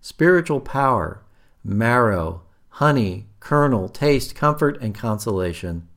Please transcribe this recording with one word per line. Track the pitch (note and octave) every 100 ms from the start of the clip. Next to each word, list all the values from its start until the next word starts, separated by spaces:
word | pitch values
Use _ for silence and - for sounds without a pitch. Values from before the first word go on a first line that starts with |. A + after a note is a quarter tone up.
spiritual | - - E3 F3+ E3+ C#3+
power, | - C3+ C#3 A#2 E2 - - _ _ _
marrow, | G2+ G2+ A2+ B2 A#2 F#2+ D#2+ E2+ - _ _
honey, | - D3 C#3+ G#2 G2 - -
kernel, | - D3 D3 A#2 F#2+
taste, | - C#3+ C#3 - -
comfort, | D3 D3 D3+ -
and | A2+
consolation. | G#2 A#2 G#2+ A2+ G2 F2+ E2+ F2+ E2+ E2+